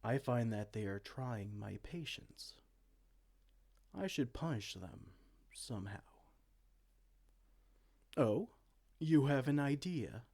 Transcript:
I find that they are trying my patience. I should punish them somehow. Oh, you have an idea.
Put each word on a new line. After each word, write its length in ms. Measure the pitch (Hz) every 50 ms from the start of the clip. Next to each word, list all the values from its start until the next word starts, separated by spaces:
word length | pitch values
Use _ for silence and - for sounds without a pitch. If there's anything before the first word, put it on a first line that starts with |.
| -
I 140 | 110 123
find 340 | 139 - - 123 120 117 113 110
that 200 | 104 104 - -
they 120 | 110 107
are 140 | 98 98 98
trying 600 | - - - - 131 127 120 107 101 104 104 104
my 200 | 104 101 98 101 -
patience. 680 | - - 170 156 - - - - - - - - - - - _ _ _ _ _ _ _ _ _ _ _ - _ _ _ _ _ _ _ - - _ _ - _ _ -
I 100 | 190 190
should 260 | 190 - - 135 123 -
punish 420 | - 160 165 147 110 101 - -
them 320 | 92 92 90 - 101 - - - - - - - - - - -
somehow. 460 | - - - 120 101 95 98 98 98 - - - - - - _ _ _ _ _ _ _ _ _ _ _ _ _ _ _ _ _ _ _ - _ _ _ _ - _ _ _ _ - _ _ _ _ _ _ -
Oh, 340 | - 135 - 101 139 208 - - _ _ _ _ _ _ _ _ _
you 260 | 160 156 160 151 135
have 220 | 139 143 135 123
an 120 | 143 143 147
idea. 640 | 143 139 143 143 - 180 180 151 110 71 - 110 - -